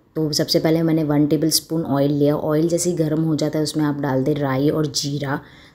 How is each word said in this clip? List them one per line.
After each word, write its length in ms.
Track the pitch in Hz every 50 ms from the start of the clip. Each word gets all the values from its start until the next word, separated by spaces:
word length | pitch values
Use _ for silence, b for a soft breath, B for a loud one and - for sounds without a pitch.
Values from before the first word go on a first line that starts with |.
| _ _ _
तो 160 | 160 160 147
सबसे 280 | 151 - - - - 156
पहले 220 | - 160 160 165
मैंने 220 | 165 160 156 160 156
वन 240 | 143 147 143 151
टेबलस्पून 560 | 147 160 147 131 107 - - - - 160 165 165
ऑयल 280 | - 135 139 139 143
लिया। 240 | 147 143 143 147 151
ऑयल 320 | - - 156 151 156 165
जैसे 220 | 165 175 165 170 180
ही 60 | 170
गर्म 260 | 160 156 151 156 160
हो 140 | 160 160 151
जाता 240 | 139 151 147 160 156
है, 40 | 151
उसमें 220 | 147 - 156 151
आप 140 | 147 143 143
डाल 240 | 147 139 131 131 131
दें 120 | 151 147
राई 340 | 143 143 135 131 135 143 156
और 160 | 160 156 151
जीरा, 560 | 139 - - 147 143 143 143 143 135 143 147 B B B B B B